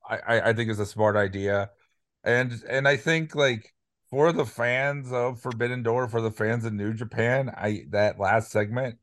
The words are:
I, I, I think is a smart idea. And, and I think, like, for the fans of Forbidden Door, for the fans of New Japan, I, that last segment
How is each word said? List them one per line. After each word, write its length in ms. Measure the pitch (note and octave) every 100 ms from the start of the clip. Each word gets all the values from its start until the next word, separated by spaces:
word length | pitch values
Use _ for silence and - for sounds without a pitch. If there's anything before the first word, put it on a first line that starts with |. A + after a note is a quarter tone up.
| -
I, 100 | A2
I, 320 | - A#2 F#2+
I 40 |
think 180 | A2+ A2+
is 80 | G#2
a 60 | G2+
smart 300 | - G#2+ G#2
idea. 540 | G2 G2 G2 G2+ G2+ _ _ _ _ _
And, 400 | - A#2+ B2+ A#2 -
and 200 | C3+ C#3
I 100 | C#3+
think, 380 | - E3 D#3+ D3
like, 380 | C#3 A#2 - _ _ _ _
for 220 | C3+ D#3
the 140 | D#3+ B2+
fans 640 | - A#2+ B2+ C#3 C#3+ C3
of 280 | B2 B2 B2
Forbidden 440 | B2+ A#2 A#2+ B2+
Door, 240 | A2+ A#2 B2+
for 140 | A#2
the 100 | A2+
fans 340 | G#2 A2 A#2 A2+
of 80 |
New 200 | G#2+ G2+
Japan, 560 | A2 A#2 - A2+ C3 C3+ -
I, 280 | G#2 G#2 C#2+
that 300 | G#2 G#2 G2
last 300 | G2 A2 A2
segment 460 | G#2+ G#2+ A#2+ C3 A2+